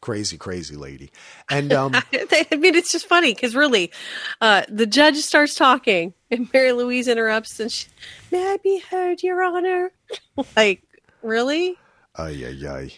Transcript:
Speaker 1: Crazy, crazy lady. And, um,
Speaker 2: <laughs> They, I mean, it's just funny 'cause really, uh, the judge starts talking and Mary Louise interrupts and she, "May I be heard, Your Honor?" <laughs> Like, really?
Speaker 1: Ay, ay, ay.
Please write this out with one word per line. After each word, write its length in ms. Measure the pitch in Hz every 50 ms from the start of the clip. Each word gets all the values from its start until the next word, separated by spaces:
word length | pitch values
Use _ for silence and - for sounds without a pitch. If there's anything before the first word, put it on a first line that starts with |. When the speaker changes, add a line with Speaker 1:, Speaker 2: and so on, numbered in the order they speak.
Speaker 1:
Crazy, 360 | - - 117 104 104 101 - 78
crazy 380 | - 101 92 90 82 73 73
lady. 360 | 73 71 67 69 67 69 69 _ - - - - - - -
And, 240 | - 143 143 143 -
um, 200 | 139 135 139 131 - -
Speaker 2:
<laughs> 80 | -
They, 340 | - 254 - - - 311 320 -
I 40 | - 294
mean, 180 | 302 370 311
it's 160 | 339 349 -
just 160 | - 339 - -
funny 260 | 349 349 349 294 196
'cause 220 | - - 247 220
really, 360 | 254 294 302 247 208 175 165 - - - - - - - - - _
uh, 220 | - 220 208 190 - -
the 160 | 214 208 226
judge 320 | 214 208 262 294 302 294 294
starts 380 | 302 - - 302 294 294 -
talking 580 | - 320 277 247 247 _ - 208 175 170 180 - _ _ _
and 180 | - 240 247 214 _
Mary 200 | 262 262 262 247
Louise 340 | 240 247 247 247 254 247 247
interrupts 520 | 240 226 226 220 220 220 220 - - -
and 120 | 220 226
she, 160 | - - - _ _ _ - - - - - -
"May 220 | - 359 359 381 392
I 40 | 392
be 220 | _ 392 392 370
heard, 440 | 339 - - 370 370 359 359 339 -
Your 200 | 359 370 349 370
Honor?" 480 | 370 339 359 349 370 370 359 359 370 _ _ _ _ 440 - _ _ _ -
<laughs> 180 | 269 - -
Like, 280 | - 220 208 190 - _ _ _ _ _ _ _ _ -
really? 520 | 226 220 226 240 262 294 320 349 359 359 _ _ _ _ _ _ _ _ -
Speaker 1:
Ay, 280 | 160 160 151 - 64
ay, 220 | 62 67 67 69 71
ay. 240 | 69 67 67 69 -